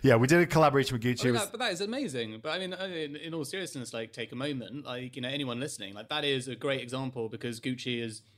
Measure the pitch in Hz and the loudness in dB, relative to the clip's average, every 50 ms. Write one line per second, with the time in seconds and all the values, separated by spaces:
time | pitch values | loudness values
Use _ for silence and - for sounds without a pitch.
0 | - 131 120 113 123 131 170 175 175 143 - 160 156 147 135 139 127 - 131 117 | 6 8 8 8 8 8 8 6 6 6 6 6 6 8 6 6 4 2 0 0
1 | 110 123 123 120 127 127 120 120 202 - - 220 254 226 185 165 202 208 233 277 | 2 0 0 2 4 4 4 4 2 -2 -2 -2 -2 -2 0 -2 -4 -4 -2 -4
2 | 285 185 131 123 113 107 110 110 - 156 156 185 190 180 180 175 190 190 180 160 | -4 -4 -2 -4 -4 -4 -6 -8 -6 -4 -4 -4 -4 -6 -6 -6 -6 -6 -4 -6
3 | 156 143 147 151 160 165 165 165 143 131 - 196 185 170 - 139 120 113 - 113 | -6 -6 -8 -10 -8 -6 -4 -4 -4 -4 -4 -6 -6 -6 -6 -8 -8 -6 -6 -6
4 | 113 113 - 127 117 113 123 123 135 147 143 127 110 92 117 147 135 127 123 123 | -8 -8 -8 -8 -8 -8 -6 -4 -4 -4 -4 -4 -6 -8 -10 -10 -8 -8 -8 -8
5 | 127 123 - 135 123 127 139 143 139 127 120 120 135 156 - - 101 95 98 104 | -8 -10 -8 -6 -6 -4 -4 -4 -4 -4 -4 -4 -4 -6 -6 -8 -10 -10 -10 -12
6 | 113 - 147 151 147 143 139 131 123 135 123 113 151 143 135 131 123 123 123 131 | -8 -4 -4 0 0 2 0 0 -2 -4 -8 -4 -2 -2 -2 -2 -4 -6 -6 -4
7 | 135 131 127 123 113 110 117 113 - 120 117 113 - 127 127 123 - 127 123 117 | -6 -4 -4 -4 -4 -4 -6 -6 -6 -6 -6 -4 -4 -4 -4 -4 -2 -4 -2 -2
8 | 117 113 110 110 _ _ _ | -2 -6 -8 -10 _ _ _